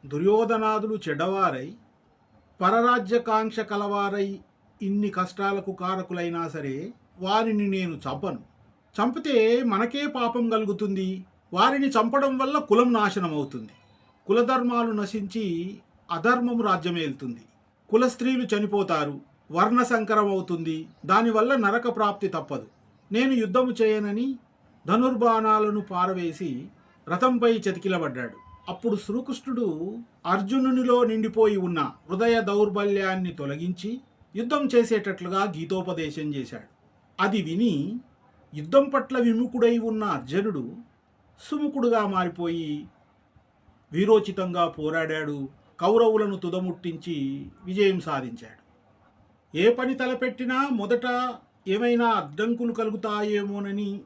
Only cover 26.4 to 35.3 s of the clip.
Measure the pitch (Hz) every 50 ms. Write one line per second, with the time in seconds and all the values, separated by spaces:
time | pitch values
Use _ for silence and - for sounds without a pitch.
26.4 | 190 156 127 123 156 - _ _ _ _ _ _ _ - 139 143 254 254 247 233
27.4 | 240 233 233 220 - 196 185 175 - 196 185 175 160 139 127 127 123 117 - -
28.4 | - - - - _ - 180 - - 233 208 196 - - 202 247 254 - 254 -
29.4 | - 269 254 233 240 190 156 156 170 190 220 240 233 _ _ _ _ 165 185 196
30.4 | 202 190 247 269 254 262 254 254 254 247 247 247 247 233 220 220 220 220 - 220
31.4 | 220 214 214 196 180 175 175 160 143 131 - - _ 151 180 185 226 233 233 233
32.4 | 214 196 202 202 214 208 180 202 202 202 196 196 190 190 190 190 185 180 170 -
33.4 | 143 139 143 151 170 180 180 - - 208 233 262 - _ _ _ _ _ _ 190
34.4 | 233 240 302 294 285 254 247 240 233 226 226 208 208 202 185 - 175 180